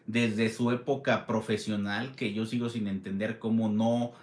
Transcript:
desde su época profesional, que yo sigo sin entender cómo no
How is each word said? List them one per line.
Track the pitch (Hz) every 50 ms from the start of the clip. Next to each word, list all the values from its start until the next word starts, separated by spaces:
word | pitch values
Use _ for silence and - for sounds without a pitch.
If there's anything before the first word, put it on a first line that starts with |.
| -
desde | - 107 120 120 110 104 110 113 110
su | - - 123 120
época | 123 123 - 143 135 131 - 127 113 107 -
profesional, | - 113 110 - - 107 104 - 107 104 101 101 101 101 110 123 135 131
que | - 131 104 101
yo | 110 110
sigo | 110 123 120 120
sin | 113 113 117 104
entender | 101 95 92 - 95 98 98 107 110 110 -
cómo | - 110 113 113 110 107
no | 104 110 113 117 120 120 120 - - -